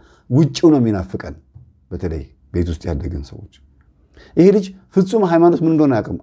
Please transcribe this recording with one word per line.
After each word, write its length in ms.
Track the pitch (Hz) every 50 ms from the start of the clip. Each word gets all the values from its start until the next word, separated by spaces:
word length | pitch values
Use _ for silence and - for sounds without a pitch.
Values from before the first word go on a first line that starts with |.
| _ _ _ _ _ -
ውጭው 380 | 123 143 165 127 - - 175 160
ነው 100 | 151 135
የሚናፍቀን። 560 | 120 110 104 95 95 - - 95 - 78 76 - _ _ _ - - _ _ _ _
በተለይ 360 | _ 90 85 95 82 82 73 71 - _ _ _ _
ቤት 160 | - 90 87
ውስጥ 160 | 85 82 - -
ያደግን 400 | 87 80 67 - - 78 71 71
ሰዎች። 300 | - - - - - _ _ _ _ _ _ _ _ _ _ _ _ _ - - - -
ይሄ 100 | 151 175 196
ልጅ 140 | 202 220 190 - - - _ _
ፍጹም 320 | - 190 185 - 233 220 196
ሃይማኖት 340 | 170 170 165 170 175 170 127
ምን 100 | 160 165
እንደሆነ 220 | 160 151 156 139 123
አያውቅም። 240 | 107 98 - - -